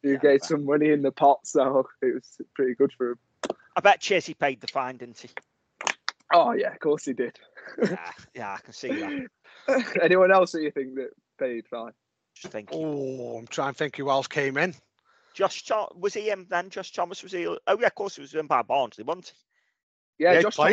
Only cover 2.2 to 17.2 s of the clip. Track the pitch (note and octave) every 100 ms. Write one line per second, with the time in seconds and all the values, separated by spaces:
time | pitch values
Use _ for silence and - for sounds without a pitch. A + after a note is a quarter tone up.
2.2 | _ _ - - C3 A#2+ C#3 - B2 A#2+
3.2 | _ _ - - _ - G3 G3 - F#3+
4.2 | - D#3 C#3+ B2+ B2+ D3 B2+ B2+ A#2+ A2+
5.2 | A#2+ - _ _ _ _ - - - -
6.2 | _ E3+ D3 B2 B2+ - D#3 D3 - B2
7.2 | A#2+ - _ - - - F#3+ F3 E3+ -
8.2 | - - G#2 F#2+ - A2 - D4 D4+ C#4+
9.2 | B3+ _ _ - - C4+ A#3 F#3+ E3 F#3
10.2 | F#3 F#3+ F3+ E3 D3+ C#3+ C3+ C3 B2 -
11.2 | _ _ C3 A#2 A2 A#2+ A#2 _ _ _
12.2 | _ - - A2 G#2 C#3+ D#3 C#3+ C3+ C3
13.2 | A#2+ A#2 A#2 - C#3 C3+ D3+ - C#3 C#3
14.2 | C3 - C#3 C3+ F3+ D#3 _ _ _ _
15.2 | _ - G3 - - A3 - F3+ G3 G#3+
16.2 | G#3+ G3 F#3 F3+ F#3 F#3+ F#3 - F3 -